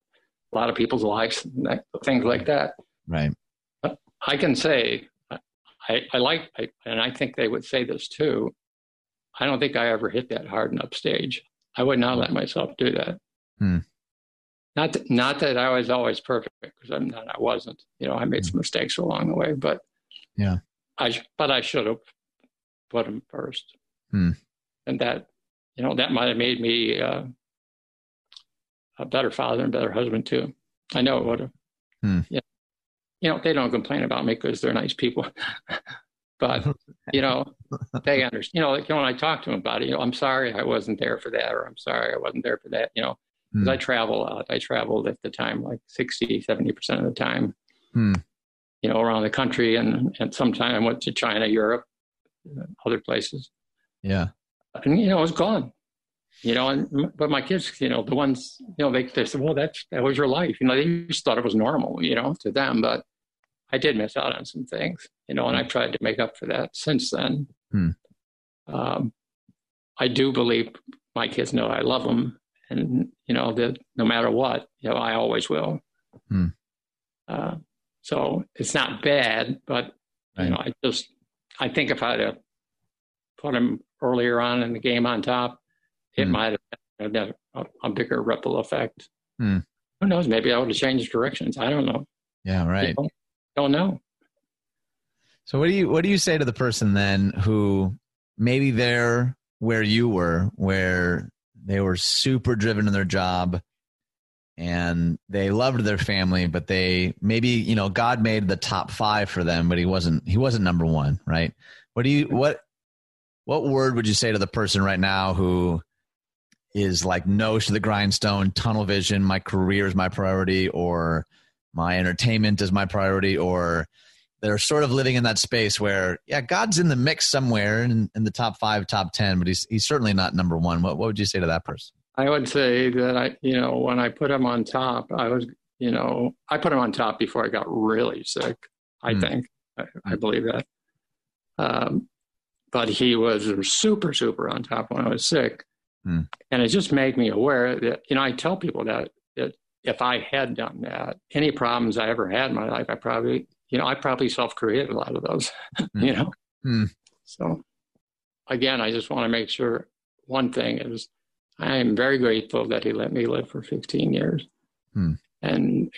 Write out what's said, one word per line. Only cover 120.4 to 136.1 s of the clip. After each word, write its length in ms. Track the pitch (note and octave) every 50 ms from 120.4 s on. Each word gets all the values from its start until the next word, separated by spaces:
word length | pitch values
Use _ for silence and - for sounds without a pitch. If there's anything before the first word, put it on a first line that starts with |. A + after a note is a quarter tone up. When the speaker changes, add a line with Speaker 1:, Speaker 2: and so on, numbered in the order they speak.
| F#2 F#2 F#2+ F#2+ F#2 -
Speaker 2:
or 560 | - E2+ F2 F2 F2 E2+ E2 E2 E2 D#2+ - _ _ _ _ _ _ _ _ _
"My 260 | - E2 E2 F2 F2+ F#2
entertainment 640 | F2+ F2+ F2 - - A#2 A2+ A2 G#2+ G#2 G2+ F#2+
is 100 | G#2 F2+
my 140 | F#2+ G2+ G2
priority," 540 | F2+ - G2+ G2 F#2+ G2 F#2+ G2 G2 F#2+ D2
or 480 | F2+ F2+ F2+ F2+ F2 E2+ E2+ E2 E2 - _ _ _ _ _ _ _ _ _ _
they're 160 | G#2+ G#2 G#2+ G#2
sort 260 | - - D3+ D3 D3
of 80 | B2+
living 240 | B2+ C3+ C3 B2+ B2+
in 80 | B2 A#2+
that 140 | A2+ G#2+ -
space 420 | - - B2 A#2 A2 G2+ - -
where, 380 | A2 G2+ G2 G2 F#2 F#2 E2+ - _
yeah, 160 | - C#3 C#3+
God's 360 | B2+ - F3 D#3+ F3+ A3 E3+ E3
in 100 | F3+ E3
the 60 | C#3
mix 320 | B2 B2 D#3 D#3 - -
somewhere 560 | - - C3+ C3+ A#2+ A2+ G#2 G2+ G#2 G#2+ A2+
in, 280 | A#2+ B2 A#2 A2+ G#2 - -
in 100 | A2 A2
the 60 | G#2
top 280 | - - A#2+ A2 - -
five, 280 | A#2 G#2+ G#2+ G#2 F#2+
top 260 | - A2+ G2+ F#2 E2+
ten, 260 | - - G#2+ G2 F#2 F2+
but 100 | F2 F2+
he's, 180 | F2+ - - -
he's 160 | A2+ G#2+ -
certainly 260 | - D3+ C#3 A#2 G#2+
not 220 | G2 F#2 F#2 - -
number 240 | F#2 F2+ F2 E2+ D#2+
one. 240 | E2+ F2 E2 E2
What, 160 | F2+ F#2+ C#2+ D#2
what 80 | A2
would 120 | A2+ G2+ G#2+
you 60 | G#2
say 160 | - - F#2+
to 60 | F2
that 180 | E2 E2 - -
person? 320 | - - B2 - - _ _ _ _ _
Speaker 1:
I 120 | C3+ C3+ C#3+
would 200 | D3 D3 B2+ -
say 420 | - D3 C3+ B2 B2 B2 B2+ B2
that 260 | B2 B2 B2 B2+ B2+
I, 200 | B2 B2+ C3 - -
you 180 | - C3 C3 B2+
know, 200 | B2+ B2+ B2 B2
when 200 | C3 B2+ B2 B2
I 120 | A#2+ A#2
put 200 | - - D3+ C#3
him 140 | C#3 C3 B2+
on 160 | B2 A#2+ A#2 A2+
top, 460 | - - C3 C3 B2+ A#2+ A#2+ - -
I 180 | - - A#2+ A#2
was, 180 | B2 B2 A#2+ A#2+ - - _ _ _ -
you 120 | B2 A#2+
know, 460 | A#2+ A#2+ B2 -